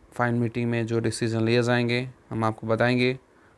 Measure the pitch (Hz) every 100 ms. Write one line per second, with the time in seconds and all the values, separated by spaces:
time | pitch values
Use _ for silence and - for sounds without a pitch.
0 | - - 120 120 117 123 117 117 113 117
1 | 117 - 117 113 110 120 120 120 120 120
2 | 127 - - 113 110 110 113 113 120 123
3 | 123 127 _ _ -